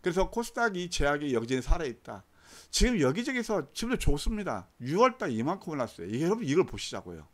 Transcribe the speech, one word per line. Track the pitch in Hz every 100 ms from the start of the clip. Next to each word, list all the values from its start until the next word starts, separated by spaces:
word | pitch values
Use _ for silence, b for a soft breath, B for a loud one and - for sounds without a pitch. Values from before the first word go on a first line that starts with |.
그래서 | 185 175 185
코스닥 | 233 233 - 233 180
이 | 175
제약이 | - 143 147 147
여전히 | 117 117 131
살아있다. | 123 170 151 113 - 107 - B B B B
지금 | - 226 226
여기저기서 | 131 165 247 254 226 202 139
지금도 | - 226 247
좋습니다. | - 147 - 220 180 107 87 _
유월 | 120 170 254 233
달 | 196
이만큼 | 110 127 190 -
올랐어요. | 151 117 - 87
이게 | 113
여러분 | 165 226
이걸 | 170 156 160
보시자고요. | - - 104 90 82 76